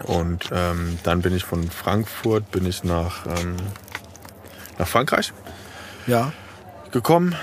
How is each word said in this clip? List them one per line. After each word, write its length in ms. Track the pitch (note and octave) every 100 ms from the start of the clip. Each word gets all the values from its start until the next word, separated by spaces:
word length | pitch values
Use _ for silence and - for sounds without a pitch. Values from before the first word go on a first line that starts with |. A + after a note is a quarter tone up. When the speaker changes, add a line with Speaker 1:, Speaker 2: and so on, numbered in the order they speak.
Speaker 1:
Und, 460 | - F2 E2+ F2 -
ähm, 440 | F2+ F2 E2+ E2+ E2+
dann 180 | E2+ F2
bin 140 | F2+ F2+
ich 80 |
von 260 | - E2+ E2+
Frankfurt, 800 | - - G2+ A2 - A2 G#2+ G#2
bin 140 | F#2+ F2+
ich 180 | F2
nach, 420 | F2+ E2+ E2+ - -
ähm, 320 | F2 F2 F2+ G2 - - - - - - - - - - -
nach 100 | -
Frankreich 460 | A#2 C#3+ - - - - - - - - - -
Speaker 2:
Ja. 240 | A#2+ C3 - - - - - -
Speaker 1:
gekommen, 440 | B2+ A2 E3+ F3+ E3